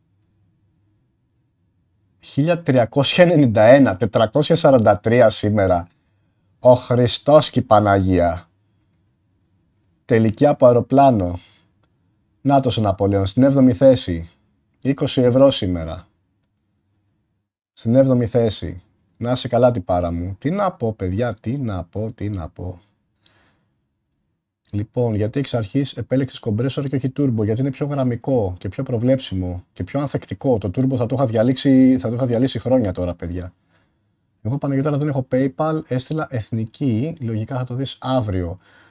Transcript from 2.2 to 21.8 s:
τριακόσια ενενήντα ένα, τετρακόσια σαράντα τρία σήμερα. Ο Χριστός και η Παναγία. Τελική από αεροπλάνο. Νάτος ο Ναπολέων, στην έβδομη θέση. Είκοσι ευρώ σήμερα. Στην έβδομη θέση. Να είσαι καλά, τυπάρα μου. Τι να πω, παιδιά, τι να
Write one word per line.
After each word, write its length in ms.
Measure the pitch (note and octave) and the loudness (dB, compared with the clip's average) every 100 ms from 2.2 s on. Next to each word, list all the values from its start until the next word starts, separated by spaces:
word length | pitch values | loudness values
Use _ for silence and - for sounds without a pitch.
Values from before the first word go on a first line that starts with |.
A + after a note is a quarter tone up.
| - - D#3+ E3+ | -8 -2 -2 -2
τριακόσια 640 | E3+ B2+ A2+ C#3+ C3 - | 0 0 2 0 0 4
ενενήντα 400 | D#3+ D#3+ C3 G#2+ | 4 4 4 6
ένα, 320 | A2 C#3 B2 F#2+ | 6 8 6 2
τετρακόσια 600 | A2 A#2 A2 D3 D3 E3 | -2 0 0 0 0 2
σαράντα 440 | D3 C3 G#2+ G2 | 4 4 4 2
τρία 300 | A2 B2 A2 | 2 4 4
σήμερα. 580 | - G#2+ G#2+ F#2+ F2 E2+ _ _ _ _ _ _ _ | 2 -2 0 0 0 -4 _ _ _ _ _ _ _
Ο 140 | B2+ | 4
Χριστός 760 | B2 - B2 A#2+ - - D3+ - | 4 2 0 0 0 4 4 4
και 100 | B2+ | -2
η 20 | |
Παναγία. 880 | - G#2 G#2 G2+ F#2+ F2+ E2+ F2 - _ _ _ _ _ _ _ _ _ _ _ _ _ _ _ - | 2 2 4 2 2 2 0 -4 -12 _ _ _ _ _ _ _ _ _ _ _ _ _ _ _ 0
Τελική 400 | A2+ A2 G#2 C#3+ | 2 2 2 2
από 200 | C#3+ B2 | 4 4
αεροπλάνο. 760 | A#2+ - C3+ C#3 A2 F2+ F2 - _ _ _ _ _ _ _ _ _ | 4 2 4 4 4 -2 -6 -14 _ _ _ _ _ _ _ _ _
Νάτος 360 | C#3 C#3 B2+ A2+ | 0 2 2 0
ο 40 | |
Ναπολέων, 440 | G#2 F#2+ G2 G2 F#2+ | -2 0 0 0 0
στην 180 | - | 2
έβδομη 300 | C#3 C3+ B2+ | 2 4 2
θέση. 560 | A#2 C3+ B2 - E2 E2 _ _ _ _ _ | 4 4 4 0 -8 -10 _ _ _ _ _
Είκοσι 400 | B2+ C#3 C#3 - | -6 -4 -2 0
ευρώ 300 | B2 B2+ C#3 | 2 4 4
σήμερα. 560 | - F#2+ F2 D#2+ D#2+ - _ _ _ _ _ _ _ _ _ _ _ _ _ _ _ _ | 4 -4 -6 -8 -12 -16 _ _ _ _ _ _ _ _ _ _ _ _ _ _ _ _
Στην 220 | - A2+ B2+ | -8 0 2
έβδομη 300 | C3+ B2 A2+ | 2 0 0
θέση. 560 | B2 A2+ - E2 F2+ - _ _ - | 0 -2 -4 -10 -14 -20 _ _ -10
Να 140 | A#2 | -6
είσαι 160 | B2 B2+ | -6 -2
καλά, 240 | A#2 B2 | 2 2
τυπάρα 400 | A#2 F2+ F2+ E2+ | 2 -2 -2 -2
μου. 240 | E2+ F2+ G2 | -4 -8 -8
Τι 100 | C#3+ | -6
να 220 | G3 F#3+ | -4 -4
πω, 220 | F#3 A2+ | -4 -6
παιδιά, 400 | G#2+ F#2 F#2+ A#2+ | -6 -6 -4 -4
τι 240 | G#2 A2 C#3+ | -6 -8 -6
να 260 | A#2+ F#2 | -6 -8